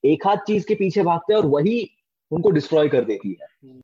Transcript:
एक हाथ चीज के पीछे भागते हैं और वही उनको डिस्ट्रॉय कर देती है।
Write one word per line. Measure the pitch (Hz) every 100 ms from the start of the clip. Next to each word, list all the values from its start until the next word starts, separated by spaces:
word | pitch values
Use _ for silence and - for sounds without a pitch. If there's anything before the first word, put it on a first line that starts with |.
एक | 135 151 196
हाथ | 202
चीज | 202 214
के | -
पीछे | 214 196 185
भागते | 175 170 -
हैं | 214
और | 156
वही | 143 170 233 202 _ _ _ _
उनको | 160 202
डिस्ट्रॉय | 156 143 160 147
कर | 131
देती | 110 104 98 90
है। | - _ 135 127